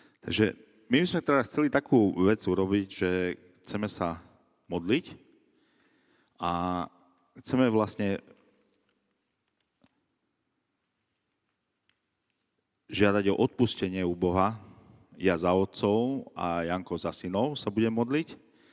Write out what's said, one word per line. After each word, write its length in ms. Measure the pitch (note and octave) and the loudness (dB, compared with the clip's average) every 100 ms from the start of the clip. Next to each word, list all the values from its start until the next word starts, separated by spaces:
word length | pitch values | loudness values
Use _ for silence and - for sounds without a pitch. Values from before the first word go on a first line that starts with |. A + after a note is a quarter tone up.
| _ _ | _ _
Takže 320 | - G#2 G#2+ - - _ - | -4 0 0 0 -14 _ 0
my 100 | C3+ | 2
by 40 | F3+ | 2
sme 160 | F3 - | 0 2
teraz 240 | C#3 A#2+ | 2 2
chceli 160 | - D3 | 0 2
takú 480 | C#3 - B2+ G2 E2+ | 2 4 4 4 4
vec 160 | F#2 A2 - | 2 2 0
urobiť, 400 | F#2 F#2+ G2+ F#2+ | 0 2 0 -2
že 240 | - F#2 F#2 F2+ - - _ - | -2 -2 0 -2 -6 -14 _ -10
chceme 240 | G#2 G#2 | -6 -6
sa 320 | - F2 E2+ - _ _ _ - | -4 -4 -6 -12 _ _ _ -8
modliť 480 | F2+ F2 C#3+ - - _ _ _ _ _ _ _ _ _ _ _ - | -6 0 -2 -2 -16 _ _ _ _ _ _ _ _ _ _ _ -8
a 480 | F2 E2+ F2+ F2+ - _ _ _ _ - | -4 -2 -2 -4 -6 _ _ _ _ -18
chceme 240 | - B2+ B2+ | -4 0 2
vlastne 500 | A2 G#2 - G2+ G2 - - _ _ _ _ _ _ _ _ _ _ _ _ _ _ _ _ _ _ _ _ _ _ _ _ _ _ _ _ _ _ _ _ _ _ _ _ _ _ _ _ _ _ _ _ - | 2 0 -2 -4 -4 -8 -20 _ _ _ _ _ _ _ _ _ _ _ _ _ _ _ _ _ _ _ _ _ _ _ _ _ _ _ _ _ _ _ _ _ _ _ _ _ _ _ _ _ _ _ _ -8
žiadať 400 | F#2+ G2+ G2+ G2 | 2 4 4 2
o 80 | G2 | 2
odpustenie 640 | A#2 - A#2 - F#2 F#2 | 0 2 0 0 -4 -2
u 160 | F2+ F2 | -4 0
Boha. 400 | F2+ F#2 G2+ A2 - - - - _ | 0 2 0 -2 -14 -20 -20 -20 _
Ja 240 | - F#2 E2+ | -4 0 2
za 160 | F2 | 2
otcov 720 | F#2 G2 - G#2 G#2+ B2 C3+ - | 2 0 -2 0 0 0 -4 -10
a 320 | - F2 E2+ E2 | -6 -4 -4 -4
Janko 320 | F#2 F2 E2 | -4 -6 -6
za 160 | E2 | -6
synov 400 | - F2+ G2 C3+ | -8 -4 -2 -2
sa 160 | C#3 A#2 | -4 -6
budem 240 | G#2 A2+ | -2 0
modliť. 400 | A2+ A#2+ D3 E3 - _ _ _ | 0 -2 -2 -6 -12 _ _ _